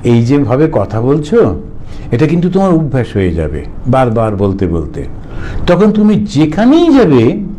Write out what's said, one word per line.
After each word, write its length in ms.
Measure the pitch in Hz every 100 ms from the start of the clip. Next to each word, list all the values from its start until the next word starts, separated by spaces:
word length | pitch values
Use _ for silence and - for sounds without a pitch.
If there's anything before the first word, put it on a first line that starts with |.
এই 220 | 120 120 117
যেভাবে 440 | 143 131 127 156
কথা 300 | 131 98 107
বলছো, 600 | 120 151 151 233 151 - - - - - -
এটা 160 | 120 156
কিন্তু 220 | 170 175
তোমার 200 | 185 190
অভ্যাস 380 | 170 156 127 117
হয়ে 200 | 104 92
যাবে 320 | 82 78 73 - - -
বারবার 480 | 131 127 113 110 101
বলতে 320 | 101 98 92
বলতে। 380 | 82 73 78 71 - - - - - -
তখন 240 | 180 214
তুমি 240 | 208 208 190
যেখানেই 760 | 104 135 156 151 233 320 339
যাবে 440 | 269 190 131 113 - -